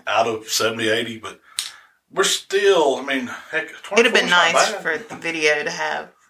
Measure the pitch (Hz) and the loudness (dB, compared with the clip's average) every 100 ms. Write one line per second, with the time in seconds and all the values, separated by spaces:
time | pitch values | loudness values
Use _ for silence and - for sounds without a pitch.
0 | - 104 117 110 - - 110 113 107 113 | -2 0 0 -2 -4 -2 -2 0 0 0
1 | 117 110 95 - _ - - - _ _ | -2 -10 -14 -16 _ -10 -10 -14 _ _
2 | _ 180 190 - - 196 202 185 143 123 | _ -2 0 -2 -2 2 4 4 4 0
3 | 135 135 120 - - 156 151 - - 202 | -4 -4 -4 -12 -8 -8 -8 -14 0 2
4 | 240 214 175 175 170 170 - 196 175 151 | 4 2 4 4 4 4 2 0 -4 -6
5 | - 160 165 165 151 147 165 165 156 151 | -8 -10 -8 0 2 2 -2 -4 -4 -6
6 | - _ | -10 _